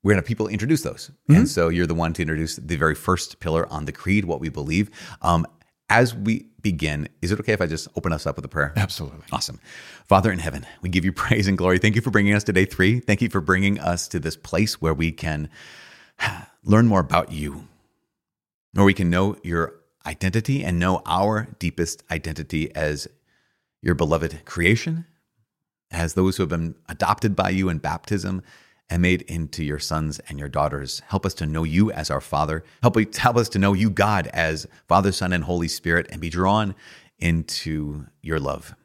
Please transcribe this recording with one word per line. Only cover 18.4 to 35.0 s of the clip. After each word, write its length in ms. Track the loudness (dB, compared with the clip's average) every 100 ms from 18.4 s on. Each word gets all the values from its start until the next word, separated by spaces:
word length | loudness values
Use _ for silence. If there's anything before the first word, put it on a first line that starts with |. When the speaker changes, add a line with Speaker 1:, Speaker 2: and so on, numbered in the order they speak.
| _ _ _
Speaker 1:
where 120 | 4 4
we 80 |
can 160 | 6 2
know 260 | 2 0 -2
your 320 | -4 -2 -4 -6 _ _ -12
identity 580 | -4 -2 0 0 -2
and 160 | 0 0
know 220 | 2 0 0
our 420 | 0 2 0 -4 -6
deepest 440 | -6 -2 -4 -4 _
identity 640 | -6 -6 -8 -6 -4 -4 -4
as 320 | -4 -4 -8 _ _ _ _ _ _ _
your 140 | -2 0
beloved 480 | 2 0 -2 -8 -12
creation, 600 | 0 2 2 0 -6 -8 _ _ _ _ _ _ _ _
as 220 | -4 -2
those 240 | 2 2 2
who 60 |
have 60 | -2
been 260 | -2 -4 -8 -16
adopted 460 | -4 -2 0 0 0
by 140 | 0
you 200 | 0 0
in 80 | -2
baptism 640 | -4 -6 -4 -4 -4 -8 -10 -20 _ _ _
and 120 | 2
made 200 | 4 2
into 400 | -2 -8 -8 -6
your 160 | -6 -4
sons 400 | -4 -4 -4 -6 -12
and 80 | -12
your 120 | -6
daughters. 520 | -2 -2 -2 -8 -12 -4
Help 180 | -4 -4
us 80 | -4
to 100 | -4
know 180 | -2
you 280 | 0 4 2
as 180 | 2 -4
our 100 | -4
Father. 420 | -2 -2 -2 -4 -8 _
Help, 160 | 2 2 0 0
help 220 | 2 2
us 120 | 0
to 100 | 2
know 140 | 2
you, 160 | 4 0
God, 380 | 2 2 2 -2
as 340 | -2 -2 -2 -8 _ _
Father, 240 | 4